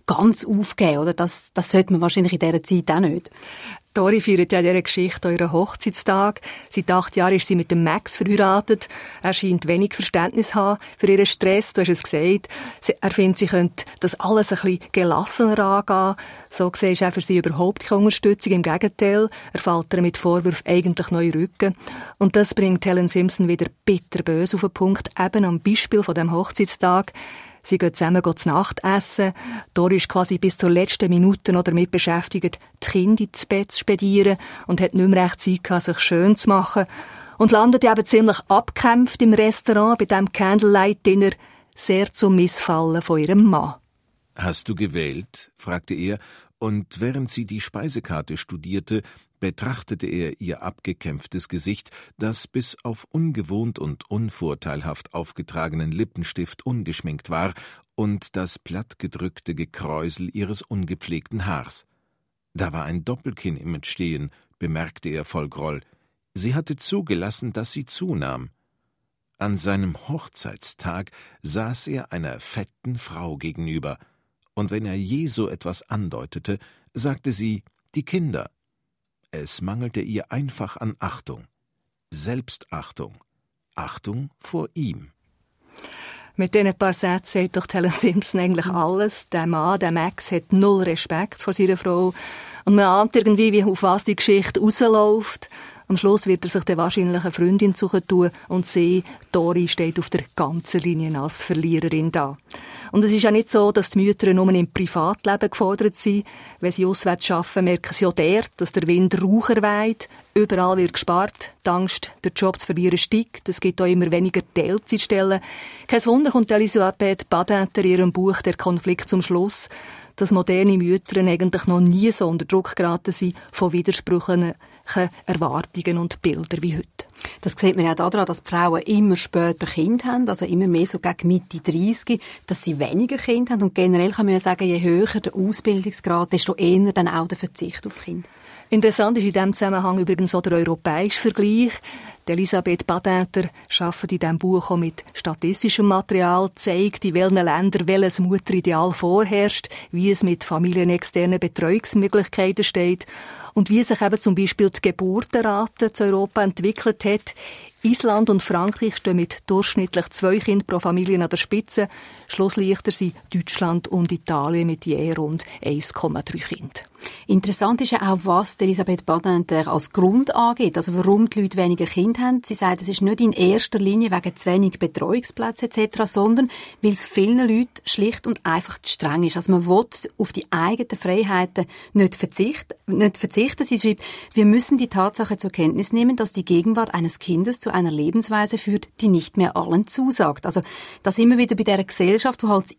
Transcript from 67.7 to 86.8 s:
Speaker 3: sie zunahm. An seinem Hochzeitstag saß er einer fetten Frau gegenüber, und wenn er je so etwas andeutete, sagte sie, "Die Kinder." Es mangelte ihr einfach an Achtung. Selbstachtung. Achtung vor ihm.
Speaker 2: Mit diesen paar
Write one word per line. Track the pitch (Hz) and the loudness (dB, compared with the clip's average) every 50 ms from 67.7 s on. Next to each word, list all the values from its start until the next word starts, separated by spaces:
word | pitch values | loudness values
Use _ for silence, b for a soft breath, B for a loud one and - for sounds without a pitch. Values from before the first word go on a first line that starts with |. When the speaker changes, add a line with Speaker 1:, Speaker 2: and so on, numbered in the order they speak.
| - | -6
Speaker 3:
sie | 147 131 | -6 -6
zunahm. | - - - 180 185 147 85 69 65 65 64 64 62 _ _ _ _ _ _ _ _ _ _ _ _ _ _ _ _ _ | -4 -4 -4 -4 -4 -4 -4 -6 -6 -8 -10 -12 -16 _ _ _ _ _ _ _ _ _ _ _ _ _ _ _ _ _
An | - 98 104 101 92 | -8 -6 -4 -4 -2
seinem | - 98 98 98 98 90 78 - - - | -2 -2 -2 -2 -4 -4 -6 -10 -10 -10
Hochzeitstag | 147 156 - - - - - 107 101 - - - - - - 90 85 92 101 - b b b b b b b | -10 -10 -10 -12 -10 -10 -10 -10 -10 -10 -10 -10 -10 -8 -10 -10 -10 -10 -12 -14 b b b b b b b
saß | - 76 104 110 113 127 - - 151 | -4 -4 -4 -4 -4 -2 -2 -2 -2
er | 139 131 - - | -6 -10 -10 -10
einer | - 87 80 69 62 58 | -10 -10 -8 -8 -10 -10
fetten | - - - 117 98 - _ _ - 123 123 | -12 -10 -10 -10 -10 -12 _ _ -10 -10 -10
Frau | 120 - - 82 82 87 82 76 | -10 -10 -12 -12 -10 -10 -10 -10
gegenüber, | 69 - 82 76 82 82 80 80 80 67 71 65 - _ _ _ _ _ _ _ _ _ _ - | -10 -10 -10 -10 -8 -8 -6 -6 -6 -8 -8 -12 -12 _ _ _ _ _ _ _ _ _ _ -8
und | 104 104 90 | -8 -6 -6
wenn | 101 107 110 | -6 -6 -8
er | 101 92 | -6 -8
je | 98 98 92 127 147 165 | -8 -6 -6 -6 -6 -4
so | 143 - - 107 - | -4 -2 -2 -4 -4
etwas | - - - 87 92 - - - | -6 -10 -10 -8 -8 -8 -8 -8
andeutete, | 113 104 101 85 64 60 64 - - - - - 101 98 b b b b b b b | -8 -8 -6 -8 -10 -12 -14 -12 -14 -14 -8 -8 -8 -8 b b b b b b b
sagte | 120 113 147 135 - - 139 117 | -6 -4 -4 -4 -6 -6 -6 -4
sie, | 95 110 110 107 101 - _ _ _ _ _ - | -4 -4 -4 -6 -6 -8 _ _ _ _ _ -10
"Die | 151 131 | -10 -8
Kinder." | - 175 185 170 143 92 64 - - _ _ _ _ _ _ _ _ _ _ _ _ _ _ _ - - | -6 -4 -4 -4 -4 -6 -8 -10 -12 _ _ _ _ _ _ _ _ _ _ _ _ _ _ _ -16 -14
Es | 78 73 73 - - | -10 -4 -4 -4 -4
mangelte | 90 95 104 117 123 117 - 107 | -4 -6 -8 -8 -8 -8 -6 -8
ihr | - 101 107 101 - - 113 | -8 -6 -8 -8 -8 -8 -8
einfach | 131 143 131 - - 104 - - - | -6 -6 -8 -8 -8 -10 -10 -10 -10
an | - 110 - - | -10 -10 -8 -8
Achtung. | 104 95 - - - - 64 57 60 _ _ _ _ _ _ _ _ _ _ _ _ - | -10 -10 -10 -12 -14 -16 -18 -18 -18 _ _ _ _ _ _ _ _ _ _ _ _ -10
Selbstachtung. | 156 151 - 107 120 131 123 - - - - - 87 76 - - - - 67 52 - - - _ _ _ _ _ _ _ _ _ - | -6 -6 -4 -4 -4 -6 -6 -8 -8 -10 -8 -10 -12 -12 -12 -14 -14 -14 -16 -16 -16 -20 -20 _ _ _ _ _ _ _ _ _ -14
Achtung | - 78 - - - - 101 104 123 139 147 _ _ | -14 -12 -12 -14 -14 -12 -10 -8 -8 -10 -12 _ _
vor | - - - 165 156 - - | -16 -10 -8 -8 -8 -8 -8
ihm. | 165 143 107 - 117 - - _ _ _ _ _ _ _ _ _ _ B B B B B B B B B B B B B B B | -8 -6 -6 -8 -10 -14 -20 _ _ _ _ _ _ _ _ _ _ B B B B B B B B B B B B B B B
Speaker 2:
Mit | - 185 180 - | -4 -4 0 2
diesen | 214 202 190 185 | 2 2 2 0
paar | - | 0